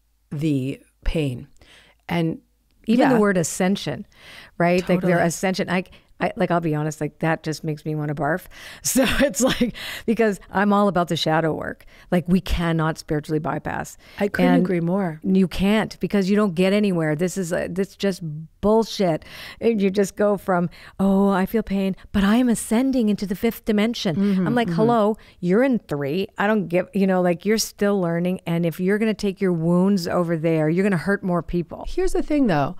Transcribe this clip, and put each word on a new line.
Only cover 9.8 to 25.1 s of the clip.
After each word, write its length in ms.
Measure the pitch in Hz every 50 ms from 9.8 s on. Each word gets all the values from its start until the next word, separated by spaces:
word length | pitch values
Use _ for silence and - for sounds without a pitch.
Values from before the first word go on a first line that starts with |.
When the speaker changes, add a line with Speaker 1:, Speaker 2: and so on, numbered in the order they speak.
| - - - - - -
Speaker 2:
because 320 | 226 - 226 220 202 - - -
I'm 240 | - 190 202 208 202
all 140 | 202 208 202
about 220 | 170 180 175 165
the 60 | 175
shadow 380 | 151 - 160 156 160 160 156 151
work. 320 | - - - - - - - - - - -
Like, 180 | - 180 - -
we 140 | 175 190
cannot 560 | - - - 170 175 170 165 165 160 160 165 -
spiritually 400 | - - 160 151 151 - 156 151
bypass. 600 | 156 139 - - - - - - 156 - - - - - - -
Speaker 1:
I 80 | 202 202
couldn't 240 | - - 180 180
Speaker 2:
And 120 | 180 175 180
Speaker 1:
agree 160 | 180 185 175
more. 400 | 165 170 180 202 196 175 156 156 -
Speaker 2:
you 240 | 196 190 190 190 170
can't, 480 | - - 185 196 208 220 190 - - -
because 280 | - 180 - 202 196 180
you 80 | 202
don't 200 | 202 214 208 165
get 180 | 156 185 190 196
anywhere. 420 | 208 208 202 185 165 160 151 151
This 220 | 147 180 180 - 190
is 160 | 185 160 175
a, 140 | 151 147 -
this 280 | 170 175 196 190 -
just 280 | _ - 196 185 - 180 160 147 151 160 - _ _
bullshit. 640 | - 202 214 226 226 - - - 202 175 156 156 - - - - - - - -
And 180 | - 226 233 208
you 120 | 190 196
just 240 | 190 208 202 185 -
go 220 | - 214 208 208 185
from, 340 | - - 190 175 175 170 - - - - - _
"Oh, 300 | 196 196 196 196 202 196
I 160 | 196 180 190
feel 160 | 190 - 220
pain, 340 | 208 - 196 196 190 190 190 - - - -
but 100 | 208 196
I 140 | 196 214 240
am 120 | 254 247
ascending 600 | 220 - - - 220 220 262 269 254 262 226 208
into 180 | 208 196 208 180
the 80 | 208
fifth 300 | - - 233 220 - _
dimension." 500 | - 214 208 202 226 240 - - 202 156
Speaker 1:
Mm-hmm, 320 | 170 196 208 196 185 185 170
Speaker 2:
I'm 80 | 233
like, 140 | 240 233 175
Speaker 1:
mm-hmm. 60 | 170
Speaker 2:
"Hello, 420 | 165 220 226 240 233 208 208